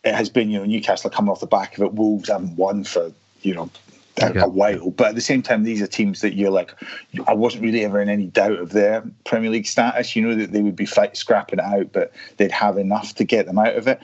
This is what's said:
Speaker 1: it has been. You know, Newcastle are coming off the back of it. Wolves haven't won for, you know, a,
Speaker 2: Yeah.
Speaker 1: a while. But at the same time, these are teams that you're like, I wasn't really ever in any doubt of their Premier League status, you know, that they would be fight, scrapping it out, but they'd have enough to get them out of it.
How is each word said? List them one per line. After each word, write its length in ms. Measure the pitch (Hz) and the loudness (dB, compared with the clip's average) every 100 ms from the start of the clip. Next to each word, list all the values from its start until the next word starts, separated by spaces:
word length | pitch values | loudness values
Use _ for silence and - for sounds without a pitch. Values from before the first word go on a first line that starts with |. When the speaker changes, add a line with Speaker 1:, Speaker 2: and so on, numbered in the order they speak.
Speaker 1:
it 120 | 110 | -2
has 160 | 107 107 | -2 0
been. 200 | 120 107 | 0 0
You 80 | 101 | 0
know, 60 | |
Newcastle 440 | 101 110 101 92 - | -2 0 0 -2 -2
are 60 | |
coming 160 | - 101 | -2 0
off 100 | 92 | -2
the 60 | - | 0
back 300 | 101 95 - | 0 0 -2
of 80 | |
it. 80 | 101 | -2
Wolves 360 | 107 107 104 90 | 2 0 0 -2
haven't 280 | 95 90 82 | -4 -4 -2
won 280 | 95 104 | 0 -2
for, 280 | 90 87 82 - _ _ | -2 -2 -4 -8 _ _
you 120 | 98 | -4
know, 160 | 85 - - _ _ _ - | -4 -8 -16 _ _ _ -2
a, 100 | 92 | 0
Speaker 2:
Yeah. 100 | 92 | 4
Speaker 1:
a 40 | 92 | 2
while. 420 | 95 104 92 87 | 4 2 2 -2
But 160 | - 110 | 2 2
at 60 | 117 | 2
the 40 | |
same 220 | - 135 | 0 0
time, 220 | 127 110 | 2 0
these 180 | 113 104 | 0 -2
are 60 | 101 | -4
teams 320 | - 101 90 | -2 -2 0
that 140 | 104 | -2
you're 160 | 101 98 | 0 2
like, 200 | 95 - - - - - - - | 2 -2 -10 -16 -16 -12 -4 0
I 80 | |
wasn't 300 | 107 117 107 | 2 0 0
really 200 | 113 113 | -2 0
ever 160 | 107 101 | 0 0
in 80 | 101 | 0
any 180 | 104 92 | -2 0
doubt 340 | 123 110 90 | 2 2 0
of 100 | 87 | -2
their 320 | 104 101 110 113 - | 2 2 0 -4 -14
Premier 260 | - 113 113 | -4 -2 0
League 160 | 110 101 | -2 0
status, 480 | - 120 - 104 | 0 2 0 -2
you 80 | 113 | 0
know, 140 | 117 110 | 0 0
that 160 | 95 | 0
they 100 | 104 | 0
would 140 | 104 87 | 0 -2
be 100 | 98 | -2
fight, 300 | 104 101 - | 0 0 0
scrapping 420 | - 104 - 95 | 0 0 0 -4
it 60 | |
out, 280 | 95 101 87 | 0 -2 0
but 200 | 95 85 - - - | -2 -4 -6 -8 0
they'd 160 | 98 | 0
have 260 | - 104 98 | 2 0 0
enough 360 | 98 104 101 - | 0 -2 -4 -4
to 80 | |
get 220 | 107 113 90 | 0 0 2
them 120 | 98 | 2
out 160 | 113 | 2
of 140 | 117 123 | 2 0
it. 120 | - | -2